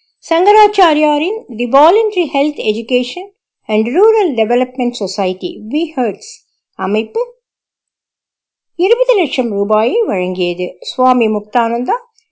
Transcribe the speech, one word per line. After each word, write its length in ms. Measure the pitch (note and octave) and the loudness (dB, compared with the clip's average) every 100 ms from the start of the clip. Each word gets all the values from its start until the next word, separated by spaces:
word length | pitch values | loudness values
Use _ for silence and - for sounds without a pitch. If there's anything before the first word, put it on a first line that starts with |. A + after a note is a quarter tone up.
| _ _ - | _ _ -4
சங்கராச்சாரியாரின் 1300 | E4 F#4+ G#4+ G#4 G#4 E4+ D4+ D4+ D4 E4+ A4 - A3 | 2 4 6 4 4 2 4 2 0 -2 -6 -8 -6
"தி 100 | A#3+ | 0
வாலண்டரி 600 | C4+ D#4 G#4 G#4+ F#4 D4+ | 4 6 4 2 0 -2
ஹெல்த் 280 | C#4 D4+ D4+ | 0 -2 -2
எஜுகேஷன் 640 | A3 G#3+ A#3 B3+ B3 F4 G4+ _ _ _ | -4 -4 -2 -2 -2 -8 -14 _ _ _
அண்ட் 260 | - G#3+ A3 | -2 -2 0
ரூரல் 460 | D4 A4 A4 F#4 A3+ | 2 4 4 0 0
டெவலப்மெண்ட் 560 | G#3+ A#3+ B3 - A#3+ | 0 0 -2 -4 -4
சொசைட்டி, 680 | A#3+ F#3+ - F#3 F#3 F#3 G#3 G#3+ | -4 -6 -4 -4 -4 -8 -10 -6
வி 140 | D4 E4 - | -4 -4 -4
ஹெர்ட்ஸ்" 380 | A#3 - - - _ _ _ | -4 -6 -14 -20 _ _ _
அமைப்பு 600 | - F#3+ G#3+ A3 A4 B4 - _ _ _ _ _ _ _ _ _ _ _ _ _ - | -8 -4 -2 -4 -6 -6 -10 _ _ _ _ _ _ _ _ _ _ _ _ _ -2
இருபது 400 | F#4+ A#4+ B4+ G#4+ | 0 2 2 2
லட்சம் 340 | D4+ - A#3+ | 0 -2 -2
ரூபாயை 520 | G3+ G3+ G#3+ A#3 G#4+ F#4 | -2 0 2 2 0 -2
வழங்கியது. 680 | F#3+ F3+ F#3 F3 F3 F3+ - | -2 -4 -2 -4 -4 -8 -10
சுவாமி 480 | - - B3+ B3+ A3 | -10 0 2 2 0
முக்தானந்தா 760 | G#3+ G#3 B3 A3+ A#3 B3 A#4+ - _ _ | -2 -2 -2 -2 -2 -4 -6 -6 _ _